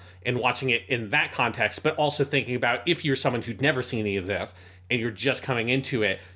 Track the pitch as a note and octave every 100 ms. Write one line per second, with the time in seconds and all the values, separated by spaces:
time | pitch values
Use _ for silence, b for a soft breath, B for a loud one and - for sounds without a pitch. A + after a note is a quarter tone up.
0 | B B A#2+ B2 B2 B2 C3 A#2 - A#2+
1 | G#2+ C#3+ D#3 - A#2+ A2 G#2+ - D#3 D#3
2 | D3+ - C#3+ C#3 A2+ B2 A#2+ B2 E3+ E3
3 | D3 C3+ C#3+ A#2+ A2+ G#2+ C#3 C3 - A#2
4 | G#2+ G2 F2+ F#2 A2 - B B - B2
5 | A#2 G#2+ C3+ B2 - A#2+ A2+ C3+ C#3 A#2+
6 | G#2 F#2+ B